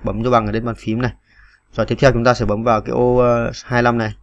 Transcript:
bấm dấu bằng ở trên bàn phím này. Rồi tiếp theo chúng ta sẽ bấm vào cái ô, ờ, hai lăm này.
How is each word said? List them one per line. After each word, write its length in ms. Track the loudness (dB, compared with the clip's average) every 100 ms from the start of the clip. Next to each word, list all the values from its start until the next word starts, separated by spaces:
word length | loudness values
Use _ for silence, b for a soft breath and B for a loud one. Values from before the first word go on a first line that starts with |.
bấm 200 | -6 -4
dấu 80 | 0
bằng 140 | 2 0
ở 60 |
trên 140 | -4 -6
bàn 100 | -8
phím 260 | -4 -2
này. 120 | -4 -6 b b b b b
Rồi 120 | -4 -4
tiếp 100 | 2
theo 120 | 2
chúng 120 | 4
ta 100 | 2
sẽ 120 | 2 0
bấm 180 | 0
vào 180 | 0 0
cái 100 | 0
ô, 260 | 0 2 2
ờ, 340 | 2 0 -2 -8
hai 200 | -4 0
lăm 140 | 0 0
này. 180 | -4 -8